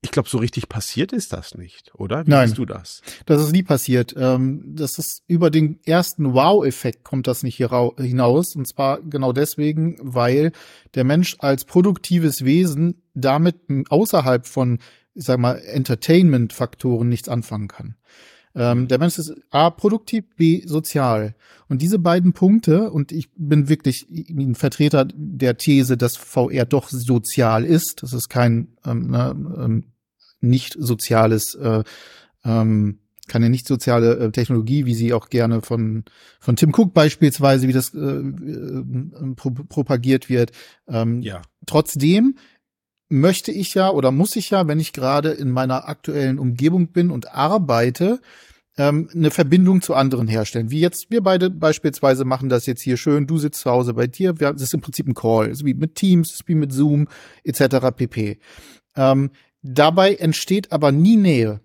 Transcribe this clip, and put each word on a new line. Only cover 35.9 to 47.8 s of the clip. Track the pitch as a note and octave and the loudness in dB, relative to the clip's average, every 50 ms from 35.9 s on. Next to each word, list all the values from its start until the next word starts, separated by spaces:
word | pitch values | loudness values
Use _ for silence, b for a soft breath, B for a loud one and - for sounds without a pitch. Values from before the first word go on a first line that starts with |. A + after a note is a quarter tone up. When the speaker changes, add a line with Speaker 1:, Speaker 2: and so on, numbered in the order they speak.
| A2 A2 A2 b b b b b b b | -4 -6 -8 b b b b b b b
Speaker 2:
von | _ - C#3 | _ 0 2
Tim | - - D#3 D#3 | 4 4 4 6
Cook | - A3+ F3+ - | 4 4 4 6
beispielsweise, | E3+ D3+ D3+ - - E3 D3 C3 - C#3 C#3 C3+ C3+ B2+ C3 | 4 4 4 4 2 2 2 2 4 2 4 4 4 2 2
wie | B2+ | 0
das, | C3 B2+ - - | 0 -2 -2 -8
äh, | D3+ | -6
äh, | D3 C#3 C#3 C#3 C#3 C#3 C3+ C3 C3 C#3+ D3 - - - C#3 C3 B2+ B2+ B2+ B2 C3+ E3 - - - C3 C3 | -6 -4 -4 -4 -6 -8 -10 -10 -12 -12 -12 -10 -10 -10 -10 -10 -8 -8 -8 -8 -10 -10 -14 -12 -10 -10 -10
pro-, | - - C3+ | -6 -6 -6
propagiert | A#2+ B2+ D3 - - - C#3 - C#3+ C3 A#2+ C3 C3+ C3 - - | -6 -6 -10 -10 -6 -6 -2 -2 -2 -2 2 2 0 0 0 0
wird. | C3 B2 A#2+ A#2 B B B B B B B - | 0 0 0 -2 B B B B B B B -6
Ähm, | - A2+ A2+ A#2 A#2 A#2+ | -4 -2 -2 0 -2 -4
Speaker 1:
Ja. | B2 A2 G2 F2 E2+ _ _ _ - | -6 -8 -12 -12 -16 _ _ _ -14
Speaker 2:
trotzdem | - - D#3 D#3 - - C#3+ C3+ D#3 F3+ G#3 A3+ C4+ C4 b b b b b b _ _ _ _ _ _ _ _ _ | -2 0 0 0 0 -4 0 2 2 4 4 4 2 0 b b b b b b _ _ _ _ _ _ _ _ _
möchte | D#3 C3 C#3+ F3+ F#3 - - - - | 0 2 2 2 2 0 -4 -8 -6
ich | F#3+ F#3+ - - | -6 -6 -4 0
ja | G3 F#3+ F#3+ | 0 0 2
oder | G3 D3 C3 B2+ C3 | 0 2 0 2 2
muss | C#3 F3+ G#3 - | 2 0 0 -2
ich | A#3+ F#3 - | -6 -4 -2
ja, | G#3 F#3+ F3+ | 0 0 0
wenn | D3+ D3 D#3+ | 0 0 -2
ich | D#3 - _ | -4 -4 _
gerade | - C3 B2+ C#3 D3 D3 D#3+ | -4 -2 0 0 0 0 -2
in | D#3 - C#3+ C3 | -4 -2 -4 -4
meiner | B2+ B2+ C3 B2+ C3 C3 - - | -2 -2 -2 -2 -2 -4 -6 -8
aktuellen | D3 _ _ - C#3+ D3 C#3 C3 C3 C#3 | -12 _ _ -6 -4 -2 -2 -2 -2 -2
Umgebung | C#3 B2+ A#2+ A#2+ C#3 D#3 E3+ F#3 F3 D#3+ | -2 -4 -2 0 0 0 2 2 0 0
bin | _ F3+ F3 F3+ | _ 0 0 0
und | D3+ B2+ A2+ - - | -2 -4 -10 -10 -4
arbeite, | - C#3 D#3 G3 A3 F3+ C#3 B2 A#2 | -2 0 0 2 0 0 2 2 2